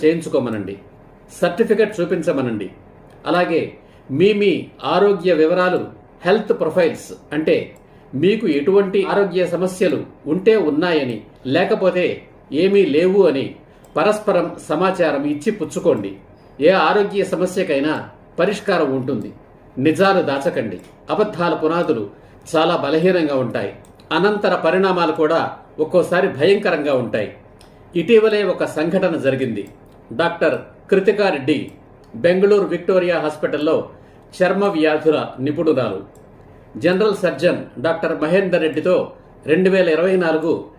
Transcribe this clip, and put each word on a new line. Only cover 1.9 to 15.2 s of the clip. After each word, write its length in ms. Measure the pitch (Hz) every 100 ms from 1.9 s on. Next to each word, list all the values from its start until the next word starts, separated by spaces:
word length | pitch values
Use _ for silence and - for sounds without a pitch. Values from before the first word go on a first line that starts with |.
| -
చూపించమనండి. 680 | 170 180 170 139 123 110 92 - - - - - 135
అలాగే 500 | 175 170 160 104 - - - -
మీ 220 | 135 196
మీ 340 | 208 202 139 131 -
ఆరోగ్య 500 | 131 175 202 190 180
వివరాలు, 540 | 156 156 180 180 160 110 - - - 170
హెల్త్ 340 | 214 220 233
ప్రొఫైల్స్, 540 | 160 180 165 113 - 92 -
అంటే 420 | 147 160 135 - - - - - 131
మీకు 320 | 175 220 226
ఎటువంటి 580 | 143 143 196 196 202 160
ఆరోగ్య 420 | 185 196 180 175
సమస్యలు 560 | 170 185 - 180 123 - - -
ఉంటే 280 | 170 190 220
ఉన్నాయని, 640 | 151 143 175 156 127 107 - - 127
లేకపోతే 760 | 151 190 202 190 175 156 101 - - -
ఏమీ 340 | 139 190 202 165
లేవు 420 | 143 185 196 175
అని 280 | 135 110 - - - - 147
పరస్పరం 580 | 190 208 - 180 170 - -
సమాచారం 540 | 151 185 185 160 139